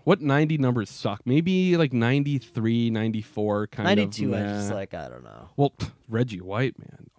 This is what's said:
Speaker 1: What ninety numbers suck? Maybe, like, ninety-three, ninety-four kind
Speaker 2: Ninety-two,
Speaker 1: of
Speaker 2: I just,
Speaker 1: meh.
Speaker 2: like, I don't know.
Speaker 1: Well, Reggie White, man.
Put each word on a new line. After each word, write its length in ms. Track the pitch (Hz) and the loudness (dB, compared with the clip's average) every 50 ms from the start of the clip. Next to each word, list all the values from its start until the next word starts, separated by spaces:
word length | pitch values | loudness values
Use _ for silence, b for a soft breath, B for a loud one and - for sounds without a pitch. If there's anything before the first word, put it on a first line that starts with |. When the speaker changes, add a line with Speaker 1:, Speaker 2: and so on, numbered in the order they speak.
| - | 2
Speaker 1:
What 160 | - 190 196 | 2 2 4
ninety 380 | 156 139 135 147 160 156 160 147 | 4 2 4 4 4 2 2 2
numbers 320 | 131 123 123 120 101 - | 2 2 2 2 -2 -4
suck? 320 | - - - 110 101 - - | -6 -6 -4 -4 -4 -4 -2
Maybe, 520 | 120 127 156 170 185 185 185 185 185 175 | 0 2 2 2 2 2 2 4 4 4
like, 160 | 165 160 135 | 4 2 2
ninety-three, 1000 | 127 120 113 117 135 143 143 147 143 131 - - - 117 110 113 117 117 117 117 | 2 2 2 4 2 2 2 0 -2 -2 -4 -6 -4 -2 0 2 2 2 2 0
ninety-four 760 | 110 110 110 113 110 110 101 - - 107 107 104 104 104 107 | 0 0 0 -2 -2 -4 -6 -6 -4 -2 0 0 0 0 -2
kind 200 | - - - 107 180 | -4 -6 -2 0 2
Speaker 2:
Ninety-two, 440 | 202 208 - 202 107 107 - 127 | 2 2 0 0 -2 -4 -2 -2
Speaker 1:
of 80 | 120 110 | -2 -2
Speaker 2:
I 40 | 104 | -2
just, 240 | 104 104 104 101 101 | -4 -4 -4 -4 -4
Speaker 1:
meh. 60 | 107 | -4
Speaker 2:
like, 180 | 98 98 - - | -6 -8 -8 -10
I 140 | 85 73 62 | -12 -12 -12
don't 160 | 62 62 62 | -14 -16 -18
know. 240 | 55 52 57 67 - - | -20 -20 -20 -20 -6 -2
Speaker 1:
Well, 160 | - 143 - - - - - - _ _ - | 0 0 0 0 -4 -8 -8 -10 _ _ -4
Reggie 320 | 110 113 123 120 104 90 | -2 0 0 -2 -4 -8
White, 380 | 90 92 98 113 135 123 - - | -8 -6 -4 -2 -2 -2 -4 -8
man. 280 | - - - - - - _ | -16 -20 -20 -20 -20 -20 _